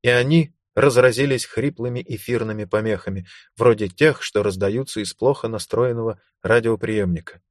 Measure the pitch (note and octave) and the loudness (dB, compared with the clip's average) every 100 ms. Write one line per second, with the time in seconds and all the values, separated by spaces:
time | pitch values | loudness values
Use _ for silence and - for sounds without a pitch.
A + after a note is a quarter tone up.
0 | B2 B2 C3 E3 D3+ _ _ - C#3 A#2+ | 2 2 4 2 2 _ _ 2 4 6
1 | B2+ A2+ C#3 C3 - - C#3+ - B2 B2 | 4 4 0 -2 -4 -4 -4 -4 -6 -6
2 | - A2 - A#2+ A2 G#2+ G#2 G#2+ A2 G2+ | -8 -10 -4 -4 -4 -6 -4 -2 -2 -4
3 | - F#2+ F2+ - _ - A#2+ A2 G2+ - | -6 -8 -10 -20 _ 2 2 2 -2 2
4 | D3+ C3+ - G#2 G#2 F#2 G2 A2+ C3+ A2 | 2 2 -4 -2 -2 -2 -2 -2 -6 -8
5 | G2+ - B2 C#3 A#2+ A2 - A#2 B2 A#2 | -8 -2 -2 0 -6 -8 -6 -2 -2 -2
6 | A2+ G#2+ _ _ A#2 A#2 A2+ A2 A2 G#2+ | -6 -8 _ _ 2 2 2 -2 -2 -2
7 | F#2+ E2+ - - _ | -2 -4 -8 -20 _